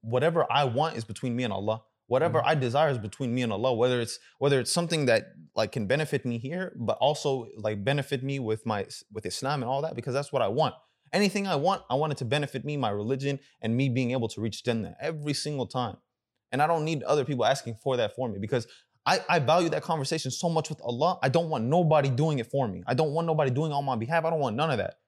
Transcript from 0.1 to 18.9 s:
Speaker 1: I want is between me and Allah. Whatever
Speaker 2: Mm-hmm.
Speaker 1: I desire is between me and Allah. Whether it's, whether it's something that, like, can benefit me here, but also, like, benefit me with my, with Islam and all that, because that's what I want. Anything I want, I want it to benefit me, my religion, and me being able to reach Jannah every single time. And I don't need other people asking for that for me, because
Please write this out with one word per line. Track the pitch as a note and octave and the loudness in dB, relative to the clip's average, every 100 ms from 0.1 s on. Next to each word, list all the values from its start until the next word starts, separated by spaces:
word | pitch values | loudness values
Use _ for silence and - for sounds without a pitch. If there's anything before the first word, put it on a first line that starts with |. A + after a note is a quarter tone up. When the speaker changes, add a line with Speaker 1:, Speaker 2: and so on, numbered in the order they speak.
| B2+ D#3 E3+ - | 2 2 2 2
Speaker 1:
I | C3 | 2
want | C#3 A#2 D#3+ A2+ | 2 2 0 -2
is | |
between | A2 G#2 C3 A#2+ | -8 -6 -4 -2
me | |
and | B2 | -2
Allah. | F#2+ G#2 A2 _ _ _ | -2 -2 -4 _ _ _
Whatever | B2+ E3 D#3 | 2 4 2
Speaker 2:
Mm-hmm. | - | 2
Speaker 1:
I | D#3 | 2
desire | B2+ C3 D#3 | 2 4 2
is | B2 | 2
between | G2+ - C3 B2 | -6 -6 -2 0
me | |
and | A#2+ | 0
Allah. | G2+ B2+ A#2 | 0 0 2
Whether | B2+ B2 | 2 2
it's, | A#2 - - _ | -2 -8 -16 _
whether | C#3+ C#3 | 2 2
it's | A#2+ | 2
something | F3 E3+ E3 C3+ | 0 0 0 4
that, | A2+ - - D#2+ - | 2 2 -18 -10 -2
like, | G#2+ | -2
can | - G2+ | -2 0
benefit | C#3 D#3 C3+ B2 | 0 0 -2 -2
me | A#2 | -6
here, | A#2+ F3 F#3 - | -6 -6 -8 -6
but | A2 A2 | -4 0
also, | C3+ D3 D3 C3+ A2 A#2+ | 0 2 0 -2 -4 -6
like, | G#2+ G#2 | -4 -2
benefit | G2+ C#3+ C3+ C#3 | 0 0 0 -4
me | C3+ C#3 | -4 -4
with | A#2 G#2+ A2+ | -2 -2 -2
my, | G#2 G2 - - | -4 -4 -10 -14
with | G#2+ F2+ | -10 -8
Islam | - C3 D3 | -6 -4 -2
and | A#2+ | -2
all | C3+ | -2
that, | - - | -4 -6
because | C3 B2+ | -4 -4
that's | C#3+ | -2
what | C3+ | 0
I | G#2 | 0
want. | A#2 B2 - _ _ _ | 2 0 -2 _ _ _
Anything | F#3 G3+ G3+ G3 | 2 2 2 0
I | D3+ | 2
want, | D#3+ F#3+ - | 2 0 0
I | C3 | 0
want | D#3 | 0
it | C#3+ | -2
to | A#2 | 0
benefit | C#3+ C#3+ C#3 | 0 0 -4
me, | C#3+ D3 | -6 -2
my | A#2 | -2
religion, | G#2 G#2+ C3+ C#3 C#3 _ _ | -2 -2 -2 -2 -4 _ _
and | A2 A#2 | -2 2
me | C3+ | 2
being | B2 B2 | 2 0
able | B2+ A2+ | 0 -2
to | - | -4
reach | A2 - | -6 -4
Jannah | - A2+ F#2 - | -2 -2 -4 -6
every | D3 D#3+ D3 | -8 -6 -4
single | C#3+ D3+ D3 A#2 | -4 -4 -4 -4
time. | C3 A#2+ G2 _ _ _ _ _ | -4 -4 -6 _ _ _ _ _
And | C3 | 0
I | D3+ | 2
don't | E3 D#3 | 2 0
need | D#3 | -2
other | - D3+ C3 | 2 0 2
people | C3+ A2+ | 2 2
asking | C#3 - A2 | 2 -2 -6
for | C#3 B2 | -2 0
that | G#2+ - | 0 -2
for | B2 | -6
me, | G2+ | -4
because | G2+ B2+ A#2 - _ | -2 -2 -2 -16 _